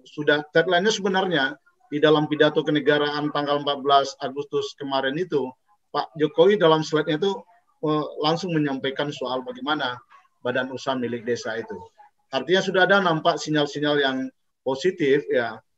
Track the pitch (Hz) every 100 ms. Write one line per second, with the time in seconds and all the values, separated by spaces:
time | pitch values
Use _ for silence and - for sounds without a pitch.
0 | - - 147 147 147 165 170 175 208 202
1 | 196 190 190 156 135 151 _ _ - 143
2 | 151 151 151 147 151 156 151 147 135 147
3 | 147 147 151 147 143 147 143 139 139 139
4 | 135 - 135 139 143 143 139 - 139 135
5 | 135 151 180 147 127 - _ _ _ 147
6 | - 156 151 - 185 202 165 156 147 151
7 | 156 151 196 190 - _ _ _ 156 151
8 | 143 - 151 165 185 156 147 135 135 135
9 | 147 - 123 127 123 123 135 151 127 123
10 | _ - _ _ 123 127 131 127 139 127
11 | 117 117 113 117 117 113 110 92 90 _
12 | - _ - 135 147 185 190 185 175 196
13 | 180 160 170 151 156 151 143 147 147 147
14 | 135 131 131 _ _ _ 131 135 185 180
15 | 143 147 147 131 113 113 _